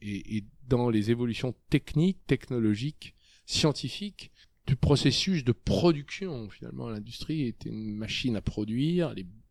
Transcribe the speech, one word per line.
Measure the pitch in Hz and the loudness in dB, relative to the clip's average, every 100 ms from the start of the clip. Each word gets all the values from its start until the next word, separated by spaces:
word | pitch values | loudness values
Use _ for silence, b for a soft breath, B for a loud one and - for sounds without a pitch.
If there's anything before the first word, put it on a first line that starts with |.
et, | 104 98 - 107 | -8 -8 -4 -6
et | 101 - 123 | -6 -10 0
dans | 123 120 | 2 4
les | 110 104 | 2 2
évolutions | 117 120 107 127 - - | 2 0 -2 -4 -6 0
techniques, | 147 - 143 180 190 - | 0 2 2 2 2 0
technologiques, | 131 - 123 110 104 139 - - - b b b | -2 0 0 2 2 -2 -8 -16 -20 b b b
scientifiques, | - 156 - 135 - 202 - - b b _ - | 0 2 2 -4 -6 -10 -10 -20 b b _ -2
du | 135 | 2
processus | - 139 139 - - 175 120 | 4 4 4 4 2 2 2
de | |
production. | 110 - 98 170 147 139 - 190 131 107 | 0 2 4 4 4 -2 -8 -8 -6 -10
Finalement, | - 117 131 120 | -12 -12 -8 -8
l'industrie | 107 107 - - 156 123 | -8 -10 -10 -4 -2 -2
était | - - | -4 -8
une | 110 110 104 | -8 -6 -6
machine | 110 - 127 104 | -6 -2 0 0
à | |
produire | - - 107 117 151 175 156 | -2 -4 -2 0 2 2 0
les, | 101 90 110 - | -4 -12 -16 -16